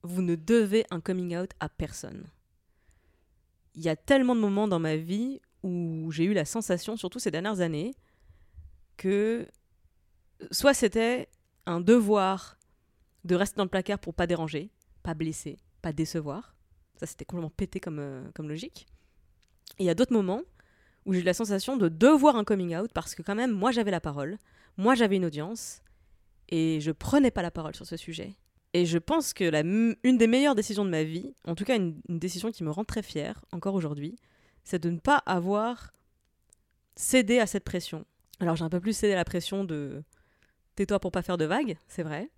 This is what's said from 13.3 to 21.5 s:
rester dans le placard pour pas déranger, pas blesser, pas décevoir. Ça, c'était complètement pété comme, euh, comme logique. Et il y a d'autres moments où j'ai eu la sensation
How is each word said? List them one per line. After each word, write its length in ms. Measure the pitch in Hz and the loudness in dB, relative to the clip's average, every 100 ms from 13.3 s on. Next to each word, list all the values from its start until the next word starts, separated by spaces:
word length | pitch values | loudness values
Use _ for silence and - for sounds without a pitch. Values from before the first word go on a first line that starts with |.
| 180 | 0
rester 200 | 196 - | 2 0
dans 80 | |
le 60 | 190 | -2
placard 300 | 190 185 202 | -2 -2 -6
pour 140 | - | -6
pas 140 | 160 175 | -4 0
déranger, 420 | 170 160 151 196 _ _ _ | 0 -2 -6 -8 _ _ _
pas 120 | 180 | -8
blesser, 440 | 156 160 156 151 139 _ _ | -4 -6 -6 -12 -14 _ _
pas 120 | 170 | -6
décevoir. 600 | 147 160 170 147 156 - _ _ _ _ _ | -2 -2 -2 -6 -10 -12 _ _ _ _ _
Ça, 80 | - | -12
c'était 180 | - - | -12 -10
complètement 240 | 180 156 | -8 -8
pété 280 | - 196 185 | -6 -6 -4
comme, 200 | - 151 | -8 -8
euh, 220 | 143 131 135 - | -8 -10 -14 -12
comme 140 | 151 | -8
logique. 360 | 156 277 - - - _ _ _ _ _ _ - - | -8 -10 -16 -20 -20 _ _ _ _ _ _ -20 -2
Et 40 | |
il 20 | 180 | 0
y 40 | |
a 60 | 165 | 4
d'autres 180 | 254 | 4
moments 280 | 233 185 214 359 _ _ _ _ _ 196 | 4 0 -4 -8 _ _ _ _ _ -2
où 80 | |
j'ai 60 | 185 | 0
eu 40 | |
la 100 | 180 | 0
sensation 440 | 175 220 | 0 -2